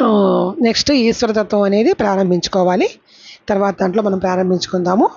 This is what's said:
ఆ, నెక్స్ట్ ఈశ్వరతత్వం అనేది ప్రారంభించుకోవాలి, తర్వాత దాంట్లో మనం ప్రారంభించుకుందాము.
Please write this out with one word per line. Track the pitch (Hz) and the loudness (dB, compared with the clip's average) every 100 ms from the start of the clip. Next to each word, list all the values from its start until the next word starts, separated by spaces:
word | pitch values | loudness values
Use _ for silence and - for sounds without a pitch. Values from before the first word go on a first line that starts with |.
ఆ, | 233 208 190 180 180 262 | 2 2 2 2 0 0
నెక్స్ట్ | 233 - - | 0 0 0
ఈశ్వరతత్వం | 285 226 226 226 220 208 208 | 2 2 0 -2 -2 -2 0
అనేది | 202 202 262 | 2 2 2
ప్రారంభించుకోవాలి, | 392 208 196 185 175 - 190 180 185 427 - _ - - - - | 0 0 0 0 0 -2 0 0 0 -2 -6 _ -20 -20 -12 -4
తర్వాత | 196 202 190 | -2 -2 -2
దాంట్లో | 190 202 | -2 -2
మనం | 208 190 | -2 -2
ప్రారంభించుకుందాము. | 185 185 185 180 - 185 175 196 403 | -2 -2 0 -2 -2 -4 0 0 0